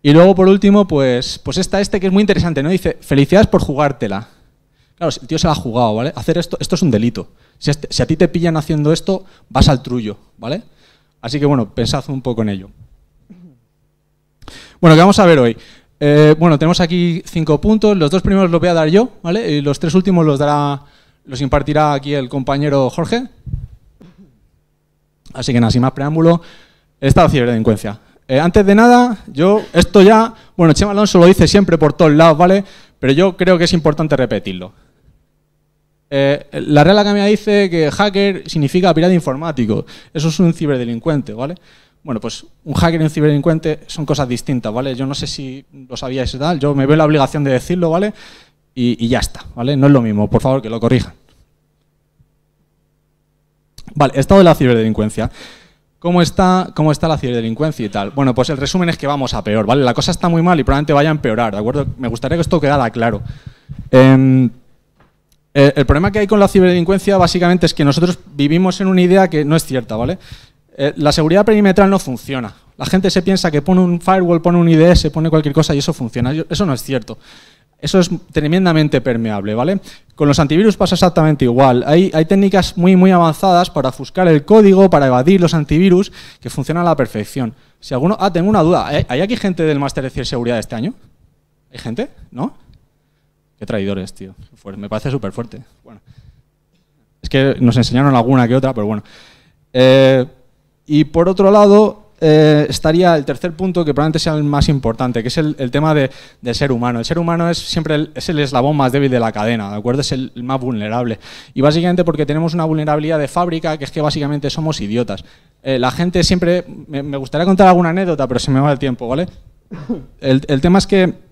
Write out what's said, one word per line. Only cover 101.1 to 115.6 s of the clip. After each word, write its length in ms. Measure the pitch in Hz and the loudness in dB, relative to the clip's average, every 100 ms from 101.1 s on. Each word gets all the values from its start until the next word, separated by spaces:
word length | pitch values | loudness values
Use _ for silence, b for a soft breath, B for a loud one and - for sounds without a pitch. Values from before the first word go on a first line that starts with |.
| 165 175 | 0 0
otro 240 | 185 196 | 2 4
lado, 600 | 208 208 208 214 - _ _ | 4 6 6 4 -2 _ _
eh, 440 | 160 151 156 147 151 | 2 4 4 4 0
estaría 460 | - 160 165 180 160 | -2 -2 2 2 2
el 100 | 135 | -2
tercer 280 | 127 180 | -8 -8
punto, 300 | 160 190 175 | -6 -4 -2
que 100 | 156 | -2
probablemente 260 | 139 156 156 | -2 -2 -2
sea 160 | 170 151 | -4 -2
el 80 | |
más 260 | 147 143 - | -2 0 0
importante, 520 | 143 117 113 127 117 | 0 -4 -4 -4 -4
que 60 | 117 | -4
es 100 | 165 | -4
el, 180 | 151 151 | -4 -4
el 100 | 127 | -4
tema 240 | 139 156 | -2 0
de, 160 | 151 131 B B B | 0 -2 B B B
del 140 | 123 117 | -8 -4
ser 160 | 143 | -2
humano. 280 | 120 120 117 | -2 -4 -6
El 60 | 117 | -6
ser 140 | 165 | -4
humano 300 | 170 170 170 | -4 -2 -4
es 80 | 165 | -4
siempre 380 | - 170 156 151 | -6 -6 -4 -4
el, 160 | 156 - | -4 -8
es 140 | - | -6
el 100 | 156 | -4
eslabón 380 | 139 131 135 151 | -2 0 0 0
más 140 | 131 | 0
débil 200 | 135 139 | 0 0
de 80 | 123 | 0
la 120 | 113 | -2
cadena, 360 | 104 107 117 101 | -4 -4 -4 -6
¿de 60 | 104 | -8
acuerdo? 260 | 113 135 | -4 -4
Es 120 | 131 | -4
el, 180 | 135 131 | -6 -8
el 100 | 120 | -10
más 160 | 123 135 | -8 -6
vulnerable. 580 | 127 113 104 117 123 107 B B B | -6 -6 -6 -6 -6 -8 B B B
Y 80 | - | -2
básicamente 440 | 139 160 180 180 170 | 0 0 -2 -2 -2
porque 200 | 151 143 | -4 -4
tenemos 280 | 151 165 | -4 -4
una 100 | 170 | -4
vulnerabilidad 560 | 160 156 151 151 151 156 | -4 -4 -2 -4 -4 -4
de 80 | 139 | -4
fábrica, 500 | 175 175 160 160 156 | -4 -4 -4 -6 -8
que 60 | |
es 80 | 139 | -10
que 100 | - | -4
básicamente 480 | 151 156 143 147 143 | -4 -4 -6 -6 -6
somos 300 | - 156 151 | -6 -6 -6
idiotas. 460 | 101 113 110 95 b b b _ | -6 -6 -6 -8 b b b _